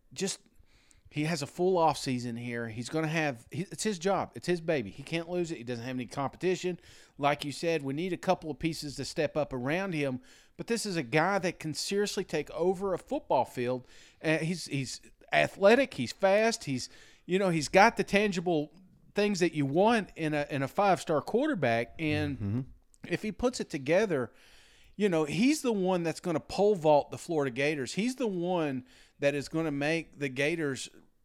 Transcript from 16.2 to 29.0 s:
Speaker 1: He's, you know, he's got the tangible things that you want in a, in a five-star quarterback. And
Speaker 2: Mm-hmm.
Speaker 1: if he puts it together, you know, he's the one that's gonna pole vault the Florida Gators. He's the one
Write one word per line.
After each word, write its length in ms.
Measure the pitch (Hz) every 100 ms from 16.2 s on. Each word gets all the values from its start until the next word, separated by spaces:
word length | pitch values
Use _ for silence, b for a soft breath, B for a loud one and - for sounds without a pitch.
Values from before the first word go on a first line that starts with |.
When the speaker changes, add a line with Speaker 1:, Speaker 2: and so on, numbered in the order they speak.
| 190 202 226 220
Speaker 1:
He's, 240 | - 131 - b b b b
you 120 | 180
know, 100 | 196
he's 200 | 165 135
got 280 | 185 220 220
the 80 |
tangible 640 | 196 202 214 185 175 160 151 - - - -
things 260 | - 208 196
that 120 | 175
you 140 | 151 139
want 440 | 147 208 240 175
in 180 | - 160
a, 120 | 151 147
in 120 | 143
a 60 | 135
five-star 540 | - 196 175 - 151
quarterback. 720 | - 220 302 247 131 117 120 -
And 380 | 156 151 147 135
Speaker 2:
Mm-hmm. 220 | 101 117 135 - _ _ -
Speaker 1:
if 140 | 170
he 100 | 214
puts 260 | 190 247 254
it 100 | 220
together, 600 | 156 131 170 214 151 117 - b b b b b b
you 120 | 202
know, 160 | 160
he's 380 | 151 151 247 302
the 100 | 262
one 300 | 214 185 180
that's 160 | 165 151
gonna 180 | 180 156
pole 360 | - - 208 208
vault 340 | 151 147 -
the 80 | 123
Florida 320 | - 160 139
Gators. 440 | 120 143 156 120
He's 200 | - 233 254
the 120 | 240
one 560 | 185 175 180 151 131 127 b